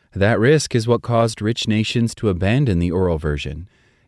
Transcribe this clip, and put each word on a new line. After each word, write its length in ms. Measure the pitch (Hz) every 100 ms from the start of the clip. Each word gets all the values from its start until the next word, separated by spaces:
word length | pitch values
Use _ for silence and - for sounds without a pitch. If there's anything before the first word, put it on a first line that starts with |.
| _
That 260 | - 98 104
risk 380 | 117 156 - 120
is 100 | 113
what 160 | 117
caused 400 | - 117 117 -
rich 240 | 104 120 -
nations 480 | 107 110 120 117
to 140 | - 110
abandon 500 | 90 95 123 139 90
the 140 | 87
oral 260 | 87 90 80
version. 500 | 76 73 - 76 87 _ _ _